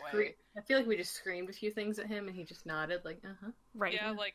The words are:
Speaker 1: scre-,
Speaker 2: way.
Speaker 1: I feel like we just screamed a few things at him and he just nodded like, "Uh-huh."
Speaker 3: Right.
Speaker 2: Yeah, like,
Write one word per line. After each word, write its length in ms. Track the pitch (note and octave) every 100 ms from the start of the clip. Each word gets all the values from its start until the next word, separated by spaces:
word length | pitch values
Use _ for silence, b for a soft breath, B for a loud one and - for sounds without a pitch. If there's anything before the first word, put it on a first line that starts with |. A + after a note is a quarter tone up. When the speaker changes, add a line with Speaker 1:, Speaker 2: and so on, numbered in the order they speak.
| D3+
Speaker 1:
scre-, 80 | G#3
Speaker 2:
way. 160 | G#3+ - _ G#3
Speaker 1:
I 20 |
feel 140 | - C4+
like 120 | A3+
we 80 | G3+
just 180 | F3 -
screamed 340 | F#3+ F3+ F#3
a 40 |
few 180 | G3+ G#3+
things 300 | G#3+ G#3 G#3+
at 60 | G#3
him 180 | G#3 G3+
and 80 | F#3
he 60 |
just 240 | D#3+ - E3+
nodded 360 | D#3 D#3 F3 E3
like, 160 | D#3+ F#3+
"Uh-huh." 280 | F#3+ G3+ - - A3
Speaker 3:
Right. 200 | F#3+ G#3+
Speaker 2:
Yeah, 160 | G#3+
like, 240 | G#3 G3+